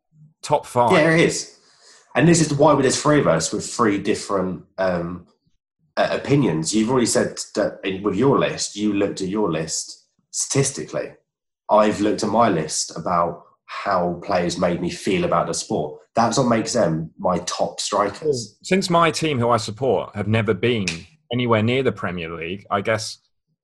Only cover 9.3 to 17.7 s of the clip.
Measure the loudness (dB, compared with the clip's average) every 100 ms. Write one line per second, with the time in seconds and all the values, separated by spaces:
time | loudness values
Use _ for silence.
9.3 | -2 -2 -2 -4 -8 -10 -16 _ _ _
10.3 | -8 -2 0 -2 -4 -8 -8 -8 -14 _
11.3 | _ _ _ 0 4 4 2 0 0 0
12.3 | 2 2 2 -2 -6 -6 -8 -2 0 0
13.3 | -4 -16 _ -16 -10 -2 0 0 -4 -2
14.3 | -2 0 0 -2 0 -4 -4 -2 0 0
15.3 | 0 0 -4 -4 -4 -4 -10 _ 0 2
16.3 | 2 2 0 0 0 0 0 -6 -4 -2
17.3 | -2 -4 -4 -4